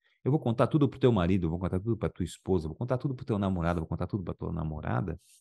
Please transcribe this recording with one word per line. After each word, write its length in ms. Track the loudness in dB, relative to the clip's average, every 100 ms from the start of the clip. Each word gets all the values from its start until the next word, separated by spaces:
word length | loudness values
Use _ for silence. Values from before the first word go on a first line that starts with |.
| _ _
"Eu 80 | 0
vou 100 | 0
contar 280 | 0 2 2
tudo 220 | 4 2
pro 100 | 4
teu 140 | 4
marido, 320 | 4 4 4 2
eu 40 |
vou 100 | -2
contar 200 | -2 -2
tudo 160 | -2 -2
pra 140 | -2
tua 160 | -2 -6
esposa, 400 | -6 0 0 0
eu 40 |
vou 60 | -6
contar 200 | -4 -2
tudo 180 | -2 -6
pro 100 | -4
teu 140 | 0
namorado, 380 | 0 0 0 0
eu 60 |
vou 60 | -2
contar 180 | -4 -2
tudo 140 | -4
pra 120 | -4
tua 180 | -6 -6
namorada." 640 | -4 -4 -4 -2 -2 -2 -6 _ -20